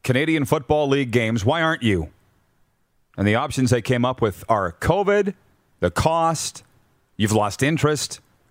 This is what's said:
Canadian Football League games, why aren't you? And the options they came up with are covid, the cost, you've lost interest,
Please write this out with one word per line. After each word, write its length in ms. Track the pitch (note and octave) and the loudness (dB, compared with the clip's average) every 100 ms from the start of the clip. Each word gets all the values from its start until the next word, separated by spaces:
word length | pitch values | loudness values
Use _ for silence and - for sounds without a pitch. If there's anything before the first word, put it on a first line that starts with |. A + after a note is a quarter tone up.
Canadian 440 | - B2+ D#3 D#3+ C3+ | -2 0 0 0 0
Football 420 | D#3 B2+ D3+ C#3+ | -2 0 0 2
League 240 | C#3 B2+ | 0 0
games, 320 | A#2+ A2 A2+ | 0 0 0
why 180 | G2+ E3 | 0 0
aren't 220 | D#3+ D#3+ | 0 0
you? 260 | A#2 F#2 D#2 _ _ _ _ _ _ _ _ _ _ - | 0 0 -2 _ _ _ _ _ _ _ _ _ _ -2
And 80 | |
the 120 | G2+ A2 | 0 0
options 340 | D3 C3 B2+ | -2 -2 0
they 120 | B2 | 0
came 220 | - B2 | 0 0
up 160 | B2 B2+ | 0 0
with 220 | A2 - - | -2 -2 -2
are 240 | A2 F2+ | 0 0
covid, 640 | - - F#3 G3 G#3 G3+ - _ _ _ _ | -2 0 0 2 2 0 -6 _ _ _ _
the 140 | - | -2
cost, 720 | - D#3+ E3 E3 D#3+ - - - _ _ _ _ - | 0 0 2 0 -2 -6 -12 -20 _ _ _ _ -4
you've 140 | G#2 | 0
lost 320 | G#2+ G#2 - | 2 0 0
interest, 560 | C3+ E3 D3+ D3+ - - _ _ _ | 0 2 0 0 -6 -10 _ _ _